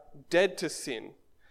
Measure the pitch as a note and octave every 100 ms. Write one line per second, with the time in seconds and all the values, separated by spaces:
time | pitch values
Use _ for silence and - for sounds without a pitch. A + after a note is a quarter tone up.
0 | - C#3+ - E3 F#3+ F#3+ D#3 - - A#2
1 | - - _ _ -